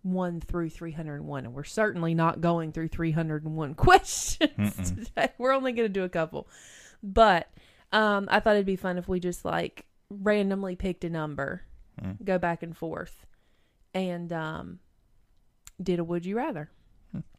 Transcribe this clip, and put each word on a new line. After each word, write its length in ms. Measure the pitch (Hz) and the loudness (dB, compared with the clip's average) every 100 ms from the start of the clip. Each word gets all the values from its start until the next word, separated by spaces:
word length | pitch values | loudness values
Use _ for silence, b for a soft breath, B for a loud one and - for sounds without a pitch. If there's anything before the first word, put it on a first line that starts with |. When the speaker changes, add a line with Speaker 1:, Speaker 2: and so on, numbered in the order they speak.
Speaker 1:
one 380 | 185 185 180 170 | -4 -2 -2 -4
through 280 | - 175 165 | -4 -4 -4
three 220 | - 165 | -6 -10
hundred 240 | 156 156 143 | -8 -8 -8
and 40 | 151 | -8
one, 180 | 139 120 | -8 -8
and 80 | |
we're 100 | 127 | -10
certainly 500 | 147 - 214 175 165 | -6 0 0 2 2
not 280 | 165 165 - | 4 2 2
going 300 | 170 170 160 | 2 2 0
through 180 | 160 165 | -4 -4
three 220 | - 165 | -2 0
hundred 320 | 160 160 151 156 | 0 0 -4 -4
and 100 | 160 | -4
one 180 | 143 | -6
<laughs> 20 | 160 | 4
questions 760 | - 381 - - - - 302 - | 8 8 6 -6 -4 2 2 2
Speaker 2:
Mm-mm. 480 | 208 - 90 92 233 | -2 -2 -6 -6 -6
Speaker 1:
today. 240 | - - - | -2 -2 0
We're 160 | 247 | 0
only 180 | 269 262 | 2 0
gonna 180 | 240 226 | 0 0
do 140 | 196 | 0
a 60 | 185 | -2
couple. 380 | 170 160 147 - B B B B B | -2 -2 -6 -12 B B B B B
But, 480 | 202 208 220 175 - - b b b | 2 8 8 8 2 -12 b b b
um, 360 | 214 214 202 202 | 2 4 2 4
I 80 | 208 | 4
thought 160 | 214 208 | 6 4
it'd 100 | 196 | 4
be 100 | 190 | 0
fun 220 | 185 180 | -2 -4
if 100 | 180 | -2
we 120 | 180 | -2
just, 240 | 180 175 170 | -2 -4 -2
like, 400 | 165 170 - - _ - | -2 -2 -8 -20 _ -18
randomly 680 | 202 202 208 196 196 190 180 | -4 2 2 2 -2 -4 -4
picked 280 | 196 175 175 | -4 -4 -4
a 40 | |
number, 540 | 165 151 147 139 180 - - - - | -4 -4 -4 -6 -6 -10 -20 -20 -10
Speaker 2:
Mm. 220 | 95 98 | -10 -6
Speaker 1:
go 140 | 196 185 | 0 0
back 240 | 175 170 | 0 -2
and 120 | 170 160 | -6 -8
forth, 500 | 165 - 175 - - - _ _ _ _ _ | -8 -6 -10 -14 -20 -20 _ _ _ _ _
and, 380 | 190 185 175 170 | -4 -2 -4 -4
um, 460 | 165 156 160 - 180 _ _ _ _ _ _ _ _ - - | -4 -4 -6 -10 -16 _ _ _ _ _ _ _ _ -20 -8
did 180 | 185 175 | -2 -2
a 40 | |
would 220 | 170 175 175 | -2 -4 -4
you 120 | 220 | -4
rather. 320 | 311 170 160 _ _ _ - | -4 -6 -10 _ _ _ -14
Speaker 2:
Hmm. 80 | - - | -12 -12